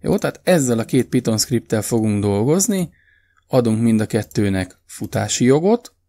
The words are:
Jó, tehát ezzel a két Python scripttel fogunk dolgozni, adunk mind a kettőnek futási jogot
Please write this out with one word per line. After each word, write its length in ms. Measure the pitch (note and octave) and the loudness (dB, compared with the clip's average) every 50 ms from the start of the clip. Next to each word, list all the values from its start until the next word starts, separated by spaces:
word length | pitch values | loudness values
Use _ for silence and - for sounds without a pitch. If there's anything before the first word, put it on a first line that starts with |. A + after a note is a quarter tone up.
Jó, 180 | - - - - | 0 0 -2 0
tehát 220 | - D3 - - _ | -2 -4 -6 -6 _
ezzel 360 | - F#3 E3+ C#3 B2 A#2+ A2+ | 2 2 2 2 2 0 -2
a 60 | A#2 | -2
két 240 | - - C3+ A#2+ - | 0 0 0 0 2
Python 300 | - B2+ A#2+ - A2+ G#2 | -2 -2 0 0 -2 -2
scripttel 440 | - - B2+ A2+ - _ - A2 G2+ | -2 -2 -2 -4 -2 _ -4 -4 -2
fogunk 400 | - B2 A#2 A2 A2 G#2 G#2 G2 | -2 -2 0 0 0 0 0 0
dolgozni, 680 | G#2 G2+ G2+ G#2+ C3 D#3 F#3+ G3 - G3+ F#3+ F3+ D3+ _ _ _ _ _ _ _ _ _ _ _ | 0 0 0 2 2 2 0 0 0 -2 -4 -4 -6 _ _ _ _ _ _ _ _ _ _ _
adunk 360 | _ - C3 A#2+ A#2 A2 A2 A#2 | _ 0 0 2 2 0 2 2
mind 180 | A#2 A2+ A2 | 2 2 2
a 60 | G#2+ | 0
kettőnek 760 | - - A2 G#2 - - - G#2+ G2+ G2 F#2+ F#2 - - _ _ | 0 -2 -4 -4 -2 -2 -2 0 0 0 -2 -4 -6 -10 _ _
futási 580 | _ - - - F#2 - A2 G#2 G#2 - - A#2+ | _ -16 -14 -14 -6 -4 -4 -4 -4 -2 0 2
jogot 500 | B2 C3+ D3+ E3 G3 A3+ A#3+ _ - _ _ _ | 4 4 4 4 2 0 0 _ -12 _ _ _